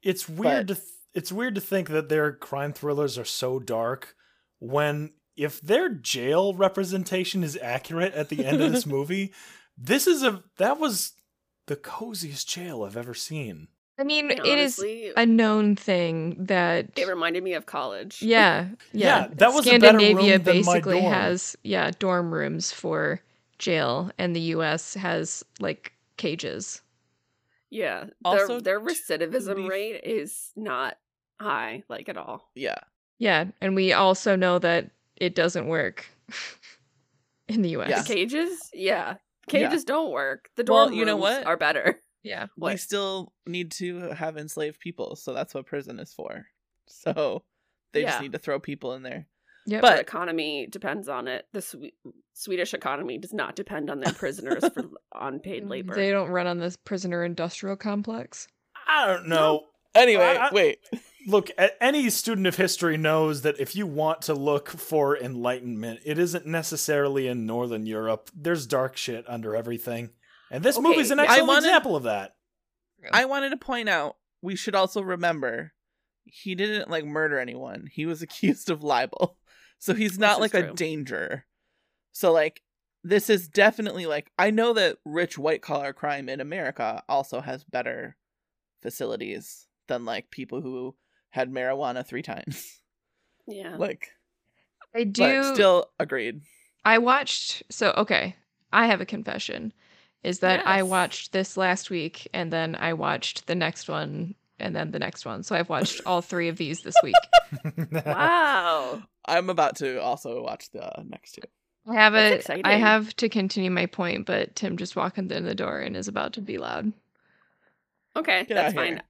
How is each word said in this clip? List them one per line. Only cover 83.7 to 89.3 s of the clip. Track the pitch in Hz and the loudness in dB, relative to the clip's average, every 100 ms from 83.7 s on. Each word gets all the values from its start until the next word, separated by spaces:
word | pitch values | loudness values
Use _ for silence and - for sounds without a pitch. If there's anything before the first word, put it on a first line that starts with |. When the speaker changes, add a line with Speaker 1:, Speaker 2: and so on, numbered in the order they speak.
| 220 208 175 170 | 4 -6 -4 -4
Speaker 2:
like, | 147 - - | -4 -4 0
I | 190 | 2
know | 214 233 | 4 2
that | 220 180 - | 4 2 0
rich | - 151 175 - | -6 -2 -2 -2
white-collar | 143 160 - 147 139 | -2 -2 -2 -4 -4
crime | 135 151 143 131 | -6 -4 -4 -6
in | 135 | -8
America | 139 170 156 - 110 - - | -8 -6 -6 -4 -4 -4 -2
also | 143 139 123 | -2 -2 -6
has | 139 131 _ | -8 -10 _
better | 127 123 123 123 - _ _ _ _ _ _ | -6 -4 -6 -10 -16 _ _ _ _ _ _
facilities, | - - 120 113 104 | -14 -8 -6 -4 -6